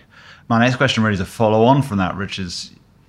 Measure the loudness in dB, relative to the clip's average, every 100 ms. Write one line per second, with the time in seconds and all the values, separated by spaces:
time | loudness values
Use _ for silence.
0 | _ -20 -20 -16 0 2 2 2 0 0
1 | 0 0 -4 -2 0 4 4 4 0 -2
2 | -2 -4 -10 -10 -10 -12 -16 -20 _ _